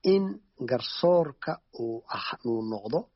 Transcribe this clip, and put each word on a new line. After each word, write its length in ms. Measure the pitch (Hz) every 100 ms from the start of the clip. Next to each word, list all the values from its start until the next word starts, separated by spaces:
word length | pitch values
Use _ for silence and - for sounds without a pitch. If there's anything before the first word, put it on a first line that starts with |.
in 200 | 190 196 190 196 _ _
garsoorka 920 | 123 123 - - 170 175 156 135 - 156 _
uu 220 | - 117 113 -
ah-, 300 | - - -
uu 180 | 120 113
noqdo 360 | 110 110 107 151 240